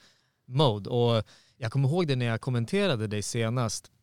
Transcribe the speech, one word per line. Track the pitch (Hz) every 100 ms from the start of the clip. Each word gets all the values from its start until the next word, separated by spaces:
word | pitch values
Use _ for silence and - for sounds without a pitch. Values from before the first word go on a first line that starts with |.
| - _ _ _ -
mode. | 131 147 104 95
Och | 120 120 113 - - _ _
jag | 113
kommer | 135 135
ihåg | 175 165
det | 127
när | 120
jag | 113
kommenterade | - 123 113 196 202 123 107
dig | 104
senast | 98 120 113 127 113 - - _